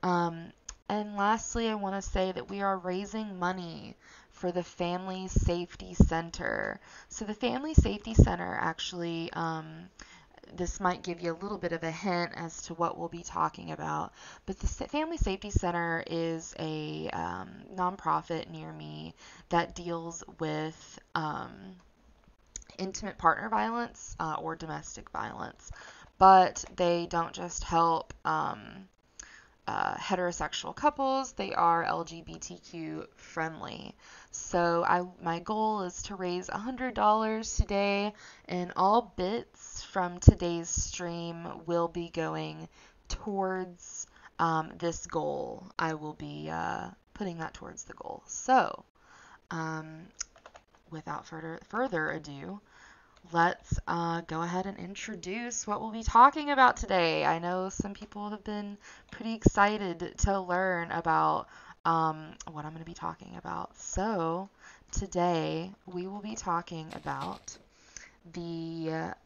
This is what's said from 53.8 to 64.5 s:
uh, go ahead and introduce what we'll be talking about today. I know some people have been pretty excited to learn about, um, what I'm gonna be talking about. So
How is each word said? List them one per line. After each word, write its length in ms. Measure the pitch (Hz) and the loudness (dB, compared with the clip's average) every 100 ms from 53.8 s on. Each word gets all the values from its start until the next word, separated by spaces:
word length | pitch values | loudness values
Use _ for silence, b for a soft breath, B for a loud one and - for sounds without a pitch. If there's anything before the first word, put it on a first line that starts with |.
| - | -2
uh, 340 | 170 170 165 | 0 0 -2
go 200 | 170 160 | -2 -4
ahead 240 | 170 180 190 | -2 -2 -4
and 100 | - | -6
introduce 840 | 175 196 - 196 170 214 240 240 | -10 -10 -8 -8 -6 -6 -4 -6
what 160 | - 208 | -4 -4
we'll 120 | 220 | -4
be 100 | 220 | -4
talking 480 | 226 233 262 311 294 | 4 10 10 8 0
about 260 | 277 254 - | 6 6 6
today. 480 | 214 190 170 156 | 2 4 4 4
I 140 | 147 165 | 4 2
know 300 | 175 185 190 | 0 -2 -2
some 260 | - 202 | -2 -4
people 360 | 202 208 208 208 | -4 -10 -8 -6
have 120 | 208 | -6
been 340 | 202 208 202 202 B B B | -6 -6 -6 -10 B B B
pretty 200 | - 220 | -10 -6
excited 840 | 226 - - 202 214 196 170 175 - | 4 4 6 4 4 -2 -4 -6 0
to 220 | - 196 | 2 2
learn 500 | 180 180 190 175 170 | 0 0 2 0 -2
about, 580 | 165 165 160 156 156 - B B B | -2 2 4 4 2 -2 B B B
um, 500 | 170 165 160 156 156 170 - | 2 4 4 0 -10 -14 -12
what 140 | 156 | -10
I'm 80 | 151 | -10
gonna 120 | 160 | -10
be 100 | 160 | -12
talking 420 | 170 170 160 - - | -8 -8 -8 -12 -12
about. 400 | - - - - | -8 -8 -8 -12
So 760 | - - 196 208 165 170 196 | -6 -2 0 0 0 -2 -6